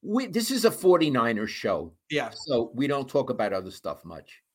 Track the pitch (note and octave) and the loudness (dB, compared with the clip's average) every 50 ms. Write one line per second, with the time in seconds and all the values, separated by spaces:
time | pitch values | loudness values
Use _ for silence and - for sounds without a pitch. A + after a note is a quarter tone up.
0 | - F#3 G#3 B3+ C4+ A3+ E3 A3+ A3+ - C4 B3 G3+ A3+ - - - F#3 F3+ E3+ | -4 0 -2 -2 -2 0 -2 -2 -2 0 -2 2 2 2 2 4 6 6 6 6
1 | D#3+ D3+ C3+ B2 A#2 A#2 A#2 G#2+ A2 G#2+ - - - A2 F#2+ D#2+ D2 E2 _ _ | 6 4 2 2 2 2 0 0 -2 -4 -6 -4 -2 0 0 0 -2 -8 _ _
2 | _ _ D3+ D3 B2+ A2 - - - D3+ C3+ A#2 A#2 - - A#2 C#3 C#3 C#3+ C#3 | _ _ -4 -4 -4 -4 -10 -14 -6 -2 0 0 0 -2 -2 -2 -2 0 0 -2
3 | C3+ C3+ - D3 B2+ - B2+ A2 A2+ G2+ G2 F#2+ F#2 F#2 F2+ - _ F2 D2+ - | -4 0 0 0 0 0 -2 -2 0 0 0 -4 -4 -6 -14 -10 _ -8 -8 -8
4 | - E2+ E2 D#2 - - - - _ _ | -12 -16 -16 -16 -18 -20 -20 -20 _ _